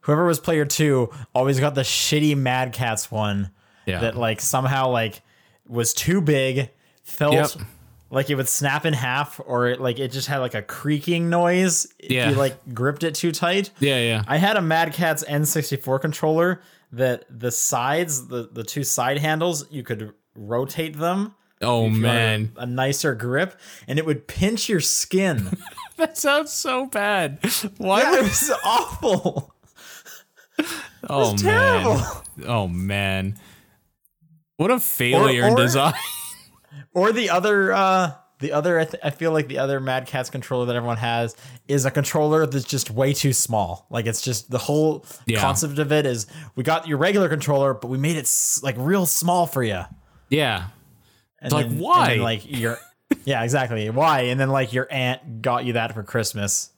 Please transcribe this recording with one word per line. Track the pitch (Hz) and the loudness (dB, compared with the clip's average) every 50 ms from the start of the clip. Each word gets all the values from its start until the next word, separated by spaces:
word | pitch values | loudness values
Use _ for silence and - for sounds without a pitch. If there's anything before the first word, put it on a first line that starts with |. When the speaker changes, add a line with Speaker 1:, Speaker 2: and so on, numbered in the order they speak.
Speaker 1:
whoever | _ - 147 151 175 | _ 0 0 2 2
was | 175 165 - | 2 0 0
player | - - 165 156 147 | 0 0 0 0 0
two, | 139 - - 156 151 139 131 120 110 - 147 120 - _ | 0 0 0 2 2 4 2 0 -2 -4 -14 -18 -4 _
always | 127 127 139 139 131 | 0 2 2 2 2
got | 139 147 139 | 0 0 0
the | 135 131 | -2 -2
shitty | - - - - - 156 151 151 151 147 | -2 -2 -2 0 0 2 2 4 2 2
Mad | 139 131 127 123 127 127 127 113 | 2 2 0 0 0 -2 -2 -4
Catz | - 127 120 110 110 - - | -4 -2 -2 -2 -4 -4 -4
one | 117 107 107 104 101 101 98 98 _ _ _ _ _ _ _ | -2 -2 0 0 0 -2 -2 -4 _ _ _ _ _ _ _
Speaker 2:
Yeah. | - 92 92 | -4 -4 -2
Speaker 1:
that, | 117 113 110 | -2 -2 -2
like, | 120 117 113 110 - | -2 -2 -2 -2 -2
somehow, | - - - 131 131 131 139 135 131 131 | -2 -2 0 0 0 0 0 0 0 0
like, | 123 117 113 110 104 - _ _ _ _ _ _ _ _ _ - | 0 0 -2 -2 -6 -10 _ _ _ _ _ _ _ _ _ -8
was | 117 120 117 113 - | -4 -2 -2 0 -2
too | - - 165 180 202 | -2 0 0 0 2
big, | 170 147 151 135 135 131 127 135 131 110 _ _ _ _ _ _ _ | 4 4 2 4 2 2 0 -2 -2 -4 _ _ _ _ _ _ _
felt | - - - 147 147 143 | -16 -4 0 2 4 4
Speaker 2:
Yep. | 135 151 147 - - 98 - - - - - - - _ _ | 4 4 2 -2 -8 -14 -14 -16 -20 -20 -20 -20 -20 _ _
Speaker 1:
like | - 131 139 - | -2 -2 0 0
it | 147 | -2
would | 135 135 - | -2 0 -2
snap | - - 143 139 135 151 - | -2 -2 0 0 -2 0 0
in | 165 151 | -2 -2
half, | 120 123 127 127 135 151 - - - 135 | -2 -2 -2 -2 -2 -4 -4 -8 -16 -8
or | - 127 120 123 | -4 0 0 2
it, | 123 127 127 | 2 0 0
like, | 131 127 120 120 | -2 -2 -2 -2
it | 135 131 120 | -4 -6 -6
just | 135 127 - | -6 -6 -4
had, | 143 139 | -4 -2
like, | 127 123 - | -4 -4 -4
a | 107 101 | -6 -8
creaking | - - - - 143 151 147 143 - 175 170 170 170 | -8 -12 -6 -2 0 0 0 0 0 0 0 0 2
noise | 170 175 175 175 180 185 185 185 170 - - - _ _ | 2 2 4 4 4 4 2 2 2 0 -2 -4 _ _
if | - - 127 | -4 -2 0
Speaker 2:
Yeah. | 127 123 113 | 2 4 2
Speaker 1:
you, | 110 | 2
like, | 135 139 135 131 - _ - 123 | 2 2 0 -2 -6 _ -12 -6
gripped | 113 123 139 139 143 170 | -2 -2 -2 0 0 -2
it | 165 147 | -2 -2
too | - - 170 156 | 0 -2 -2 -2
tight. | - - 170 185 196 202 196 _ - | 0 0 0 0 0 -2 -4 _ 0
Speaker 2:
Yeah, | 139 143 135 127 | 0 2 2 2
yeah. | 117 117 113 110 107 107 | 2 2 0 0 0 0
Speaker 1:
I | 135 | 2
had | 151 180 202 220 | 2 2 4 2
a | 208 180 | 2 2
Mad | 160 160 160 165 165 151 | 2 2 2 2 0 0
Catz | 156 175 165 156 143 - | 0 0 0 0 -2 -4
N | - 147 147 151 | -4 -2 0 0
sixty-four | 147 - 160 143 - 143 135 - 131 131 135 | 0 0 -2 -2 -2 -6 -6 -2 -2 -2 0
controller | - 156 147 - - 156 156 160 170 180 180 180 - _ _ _ _ _ - | 0 -2 -4 0 0 2 2 4 2 2 0 -4 -8 _ _ _ _ _ -4
that | 120 131 127 123 120 - _ | 0 0 0 0 -2 -6 _
the | 127 117 113 123 | -16 -6 -4 -4
sides, | 113 - - - - 127 120 131 147 165 180 165 147 - - - | -2 -2 -2 0 0 0 0 0 0 0 -2 -2 -4 -8 -8 -6
the, | 127 123 117 - | -8 -8 -8 -8
the | - 117 110 | -10 -10 -10
two | - - 147 139 | -6 -6 -4 -4
side | 131 - - 123 127 139 143 | -2 -2 0 0 0 0 0
handles, | 147 156 156 156 165 180 170 147 143 - 151 | 0 0 0 0 0 -2 -2 -4 -8 -10 -12
you | 143 113 | -12 -8
could | - 120 104 107 104 - _ _ _ _ | -8 -8 -8 -8 -12 -14 _ _ _ _
rotate | - 107 101 117 120 131 131 - - 160 160 151 147 | -18 -8 -4 -2 -2 -2 -4 -4 -6 -6 -6 -6 -4
them | 160 170 180 196 202 214 - _ _ _ _ _ - | -2 -2 -2 -2 -4 -6 -8 _ _ _ _ _ -2
Speaker 2:
Oh, | 123 123 117 113 | 2 2 4 4
Speaker 1:
if | 110 110 | 4 2
you | 110 110 | 4 4
wanted | |
Speaker 2:
man. | 117 117 117 113 110 110 107 110 110 - - | 4 4 4 2 2 2 0 -2 -4 -6 -8
Speaker 1:
a | 123 | -8
nicer | 123 123 127 131 139 139 - - 156 127 | -6 -2 0 0 0 0 0 0 -2 -2
grip, | 107 113 123 127 143 180 185 - _ - - - - - - | -2 -4 -2 0 0 -2 -2 -6 _ -20 -20 -20 -20 -10 -4
and | 151 151 | -2 -2
it | 160 | 0
would | 160 147 - - - | 0 -2 -2 -4 -10
pinch | - - 185 202 226 220 - - | -4 0 0 0 0 0 -2 0
your | 220 170 | 0 0
skin. | 143 - - - - - - 185 196 185 160 117 98 92 - - - | 2 0 0 -2 -2 0 0 2 2 2 2 0 -2 -2 -4 -6 -8
Speaker 2:
<laughs> | - - - - - - | -16 -16 -16 -16 -16 -2
That | - 320 311 320 - | -2 -2 -2 -2 -2
sounds | - 285 285 294 311 302 - | 0 2 2 2 0 -2 -6
so | - - 277 254 254 269 | -6 -4 -2 -2 -2 -4
bad. | 262 - 214 202 208 208 196 170 143 139 147 - 214 - - - 202 196 - | -4 -4 -2 0 0 2 2 0 -2 -4 -4 -4 -2 -2 -2 -4 -6 -10 -6
Why | 208 190 190 208 254 | 0 2 4 4 4
Speaker 1:
Yeah, | 302 | 4
Speaker 2:
would | 359 269 | 4 4
Speaker 1:
it | 247 | 4
was | 196 - - - 294 254 - - | 2 0 0 0 0 -2 -2 0
awful. | 196 220 480 - - - - - 247 190 196 - 180 - - - - _ _ _ _ _ - - - - - - - - - - _ _ - - _ _ - 302 - - - - - - - - - | 2 2 2 0 0 -8 -4 0 0 0 2 0 -2 -4 -4 -8 -10 _ _ _ _ _ -20 -20 -20 -20 -20 -20 -20 -20 -20 -20 _ _ -20 -20 _ _ -6 -6 -4 -6 -10 -12 -16 -18 -18 -10 -4
Speaker 2:
Oh, | 143 139 127 113 104 | 0 2 2 2 2
Speaker 1:
was | 101 101 | 2 2
Speaker 2:
man. | - 427 - - - 494 - 92 | 4 4 4 4 4 4 4 2
Speaker 1:
terrible. | - 107 107 - - - - - - - - - | 2 2 2 0 -2 -6 -12 -14 -18 -20 -12 -6
Speaker 2:
Oh, | - 120 110 101 90 | -2 0 0 0 -2
man. | 87 90 92 98 101 101 101 98 95 95 95 98 104 - - - - - _ _ _ _ _ _ _ _ _ _ _ _ _ _ _ _ _ _ _ - | -2 -4 -2 -2 0 0 0 0 0 0 -2 -4 -6 -8 -14 -20 -20 -20 _ _ _ _ _ _ _ _ _ _ _ _ _ _ _ _ _ _ _ -2
What | 151 196 | 0 2
a | 254 247 | 2 2
failure | - - - - 127 120 127 160 175 139 131 120 120 | 0 -2 -2 0 2 4 6 6 6 6 4 4 4
Speaker 1:
Or, | 123 | 6
Speaker 2:
in | 120 | 6
Speaker 1:
or, | |
Speaker 2:
design. | - 123 123 127 139 139 139 - - - - - - - - - - - | 6 4 4 4 4 2 2 0 -2 -6 -10 -10 -12 -12 -14 -16 -18 -20
<laughs> | - _ _ _ _ 151 143 139 _ _ | -20 _ _ _ _ -20 -20 -20 _ _
Speaker 1:
or | 180 185 214 220 | 2 2 4 2
the | 233 240 185 | 2 0 2
other, | 170 180 185 214 208 202 190 190 190 | 2 2 2 4 4 4 4 4 4
uh, | 196 196 190 190 185 180 165 139 - _ _ _ _ | 4 4 4 4 4 2 2 -2 -8 _ _ _ _
the | 135 151 147 | -6 -2 0
other, | 147 151 180 175 165 | 2 2 4 4 2
I, | 160 | 2
th-, | 156 - - - | 0 -4 -6 -6
I | 151 | -6
feel | 139 - 165 165 160 | -4 -2 -2 0 2
like | 156 143 127 | 0 0 0
the | 135 135 | -2 -2
other | 131 139 139 135 | -2 0 0 -2
Mad | 131 135 127 131 123 | -2 -2 -2 -2 -4
Catz | - - 135 127 - | -4 -4 -4 -6 -4
controller | - 139 117 - 131 123 123 | -8 -10 -6 -4 -2 -2 0
that | 120 120 | 0 -2
everyone | 120 117 120 117 110 | -2 -2 -2 -2 -2
has | 120 120 117 117 120 113 - - - - - - _ | -2 -2 0 0 -2 -2 -6 -12 -20 -20 -20 -20 _
is | - 139 143 127 | 0 0 2 2
a | 135 | 2
controller | - 147 135 - - 160 151 151 156 160 160 | 0 0 -2 0 0 0 2 4 4 2 2
that's | 139 131 139 123 | 2 0 -4 -4
just | - - 135 - - | -2 -4 -4 -4 -4
way | 110 113 135 139 143 | -2 0 2 2 2
too | - - 139 123 | 2 2 2 2
small. | - - - 117 107 98 85 87 - _ _ | 2 0 0 0 0 0 -2 -4 -10 _ _
Like, | - 117 110 | -6 -4 -4
it's | 113 110 - | -2 -4 -4
just, | - 131 123 101 - - | -4 -4 -4 -6 -6 -4
the | 123 120 | -4 -4
whole | - - 147 151 156 156 151 - - - - - - | -2 0 2 4 4 2 2 0 -8 -16 -20 -10 -4
Speaker 2:
Yeah. | - 113 110 | 0 2 2
Speaker 1:
concept | 147 135 135 - 160 147 143 143 | 2 2 2 0 -2 -2 -2 -2
of | 151 139 151 | 0 2 2
it | 151 147 | 2 2
is, | 135 123 113 104 - - 156 156 - _ | 2 -2 -2 -6 -10 -14 -18 -18 -12 _
"We | - 127 | -4 0
got | 147 160 165 160 165 | 0 0 0 0 -2
your | 151 135 | 0 2
regular | 151 185 202 202 190 160 | 2 2 4 4 2 2
controller, | 156 147 135 139 147 139 139 139 131 | 0 -2 0 2 2 4 4 2 0
but | 131 - 120 | -2 -4 -6
we | 131 131 | -4 -2
made | 139 151 170 | 0 0 0
it | 156 123 | -2 -2
s-, | - - - - - - - - | -2 0 0 0 0 -2 -2 -2
like, | 139 120 120 | -4 -4 -2
real | 127 156 190 202 180 | 0 2 2 2 2
small | 151 - - 165 170 175 180 175 | 2 0 0 0 2 2 2 2
for | 165 - 139 123 | 0 0 -2 -2
you." | 110 101 90 85 - - - _ _ _ - _ _ | 0 -2 -4 -6 -10 -14 -20 _ _ _ -20 _ _
Speaker 2:
Yeah. | 131 151 151 123 107 92 90 98 - - _ _ _ _ _ _ _ _ _ _ _ _ | 0 2 2 2 0 -2 -4 -8 -14 -18 _ _ _ _ _ _ _ _ _ _ _ _
Speaker 1:
And | - | -2
Speaker 2:
It's | - 147 | 0 2
like, | 151 139 117 | 2 2 0
Speaker 1:
then, | 123 147 | -2 -4
Speaker 2:
why? | 175 262 349 359 285 | 2 4 4 6 6
Speaker 1:
and | 165 123 | 4 4
then, | 110 117 | 2 2
like, | 113 113 104 - - | 0 -2 -4 -6 -8
your, | 143 123 113 113 117 - - - _ _ _ | -6 -2 -2 -2 -4 -4 -12 -20 _ _ _
<laughs> | _ - - - | _ -4 -2 0
yeah, | 139 139 120 113 | -2 -2 0 0
exactly. | 120 131 143 131 113 117 110 104 107 | 0 0 0 0 0 -2 -4 -2 -2
Why? | 113 127 151 160 151 135 127 | 0 2 4 4 4 2 2
And | 123 123 135 | 0 0 0
then, | 135 135 | 0 2
like, | 135 135 131 120 117 | 2 0 0 0 -2
your | 127 131 - | -2 -2 -2
aunt | 151 135 127 123 127 127 - - 117 113 110 | -2 -2 -2 -2 -2 -4 -8 -14 -14 -6 -2
got | 135 123 123 123 | -2 0 0 0
you | 123 117 | 0 0
that | 120 113 117 110 | 0 -2 -2 -4
for | 110 101 | -8 -10
Christmas. | - - 120 110 - - 113 101 101 - - - - _ | -4 -2 -2 -2 -2 -4 -4 -4 -2 -2 -4 -4 -8 _